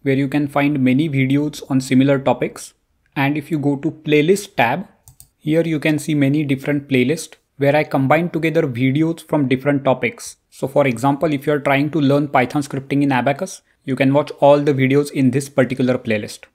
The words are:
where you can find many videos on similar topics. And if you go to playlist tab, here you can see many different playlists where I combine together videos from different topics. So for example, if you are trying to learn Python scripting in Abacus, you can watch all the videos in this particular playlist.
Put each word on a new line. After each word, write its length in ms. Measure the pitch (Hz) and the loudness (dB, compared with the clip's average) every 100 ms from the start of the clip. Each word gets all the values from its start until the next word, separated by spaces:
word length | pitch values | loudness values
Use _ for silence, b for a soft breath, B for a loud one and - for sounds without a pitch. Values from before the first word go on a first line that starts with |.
where 120 | 139 135 | 0 0
you 120 | 139 | 0
can 200 | 147 147 | -2 -2
find 320 | 143 143 147 | 0 0 0
many 300 | 127 127 160 | 2 2 0
videos 540 | 135 131 143 147 - - | 0 0 0 -2 -8 -4
on 100 | 131 | -4
similar 380 | 127 131 139 139 | 2 2 4 2
topics. 540 | 135 - 123 - - _ _ _ _ 151 | 2 0 -4 -8 -20 _ _ _ _ -4
And 220 | 139 147 | -2 -2
if 120 | 143 | -4
you 80 | 156 | -2
go 180 | 143 139 | -2 -2
to 140 | 156 | -4
playlist 640 | 139 - 147 156 196 - - | -6 0 2 4 0 0 -2
tab, 320 | 117 147 196 _ - _ - _ | 0 0 -8 _ -20 _ -20 _
here 260 | 151 160 | -2 0
you 160 | 165 156 | 0 -2
can 180 | 156 151 | 0 -2
see 160 | 143 | -2
many 300 | 147 135 147 | 0 2 0
different 440 | 143 131 151 147 139 | 0 -2 -2 -4 0
playlists 480 | 131 123 160 - - _ - | 0 2 -2 -6 -20 _ -2
where 180 | 139 147 | 0 0
I 80 | |
combine 460 | 151 147 135 151 170 | 0 -2 2 2 0
together 320 | 160 160 160 | -2 -2 0
videos 640 | 151 117 131 139 160 165 - | -2 0 0 2 -2 -4 -4
from 200 | 151 131 | -2 0
different 360 | 131 143 143 | 0 0 0
topics. 540 | 139 127 117 - - - _ | 0 0 -2 -6 -18 -20 _
So 180 | - 135 | -10 -2
for 180 | 147 139 | 0 0
example, 480 | 113 139 143 170 | 0 0 0 -2
if 140 | 143 147 | -2 -2
you 60 | |
are 60 | 147 | -2
trying 300 | 139 139 147 | 0 -2 0
to 100 | 160 | 0
learn 260 | 135 143 147 | 2 2 2
Python 340 | 135 123 147 | 0 0 -4
scripting 400 | 139 135 135 143 | -6 -10 -4 -2
in 100 | 143 | 0
Abacus, 500 | 127 127 135 185 - _ _ | 0 0 -2 -6 -12 _ _
you 120 | - 127 | -8 0
can 180 | 135 | 2
watch 180 | 143 143 - | 2 0 2
all 200 | 143 147 | 4 4
the 140 | 143 | 2
videos 380 | 135 131 139 147 | 0 2 2 0
in 200 | 156 131 | 0 2
this 180 | 131 139 | 2 -2
particular 480 | - 127 127 127 123 | 0 0 0 0 -2
playlist. 480 | 113 107 104 - - | -2 -4 -6 -16 -20